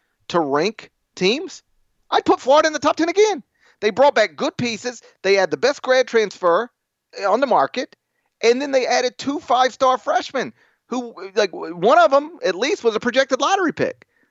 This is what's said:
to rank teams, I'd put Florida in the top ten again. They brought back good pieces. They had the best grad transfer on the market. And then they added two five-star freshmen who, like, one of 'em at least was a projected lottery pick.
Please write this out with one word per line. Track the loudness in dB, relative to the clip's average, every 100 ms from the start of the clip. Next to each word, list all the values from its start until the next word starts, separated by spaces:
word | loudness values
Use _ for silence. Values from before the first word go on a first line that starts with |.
| _ _ -4
to | -2
rank | 0 0 0 -4 -14 _ _ -4
teams, | -2 -2 -6 -14 _ _ _ _ _
I'd | -2 2
put | 0
Florida | 4 4 4
in |
the | 0
top | -2 0
ten | 0
again. | 2 2 0 -8 _ _ _
They | -4
brought | 2 4 4
back | 0 -2
good | -6 -4
pieces. | -6 -6 -10 -12 -16 _
They | 0 2
had | 2
the | 0
best | -2 -2
grad | 0 0 2
transfer | 0 -2 -2 0 0 -2 _ _ _ _ -6 -2
on | 0
the | 2
market. | 0 0 -4 -10 -12 _ _ _ _
And | 0 0
then | 0
they | -2 0
added | 0 -2 -4
two | -6 -6
five-star | -2 0 0 0 0 0
freshmen | -2 -4 -4 -6 -8 -10 _ _ _
who, | -8 -8 -12 -8 -4
like, | -4
one | -4 -12 -2 2 4
of | 4
'em | 2 0 -4
at | -4 -2
least | -4 -2
was | -2 -2
a |
projected | -2 0 0 -2
lottery | 0 0 -2
pick. | -2 -4 -6 _ _ _